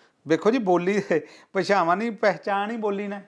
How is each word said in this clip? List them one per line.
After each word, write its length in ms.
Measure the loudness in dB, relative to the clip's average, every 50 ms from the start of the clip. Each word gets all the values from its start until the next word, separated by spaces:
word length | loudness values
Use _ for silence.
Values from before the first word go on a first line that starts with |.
| _ _ _ _ _ 0
ਵੇਖੋ 220 | 0 2 2 2
ਜੀ, 80 | 2 2
ਬੋਲੀ, 440 | 2 2 2 2 2 0 0 0 0 0 0 0 0 -4 -14 -20 -20 _ _
ਭਾਸ਼ਾਵਾਂ 440 | -4 0 2 2 2 4 2 2
ਨਹੀਂ, 160 | 0 0 -4 -4
ਪਹਿਚਾਣ 580 | 0 0 0 0 0 -4 -4 -2 -2 -2 -4
ਹੀ 60 | -6
ਬੋਲੀ 320 | -4 -4 -2 -2 -2 -6 -8
ਨਾਲ। 120 | -8 -12 -14